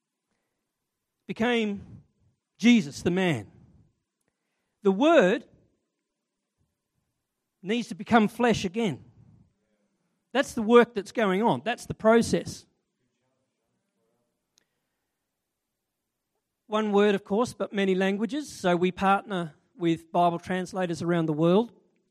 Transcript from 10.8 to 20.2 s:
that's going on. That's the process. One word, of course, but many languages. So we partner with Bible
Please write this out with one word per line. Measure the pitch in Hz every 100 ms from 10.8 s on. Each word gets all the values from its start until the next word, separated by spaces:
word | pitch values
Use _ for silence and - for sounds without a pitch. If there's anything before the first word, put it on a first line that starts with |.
| 233 226
that's | 185
going | - 208 185
on. | 226 135 196
That's | 240 -
the |
process. | - 220 233 220 175 - - - _ _ _ _ _ _ _ _ _ _ _ _ _ _ _ _ _ _ _ _ _ _ _ _ _ _ _ _ _ _ _ _ _ _ _ _ _ _ _ -
One | 214 214
word, | 202 208 196
of | -
course, | 196 247
but | - 196
many | 208 196 185
languages. | 190 196 220 277 285
So | - 185 175
we | 180
partner | 180 196 196 202 190 165 - _ -
with | 170 160 -
Bible | 180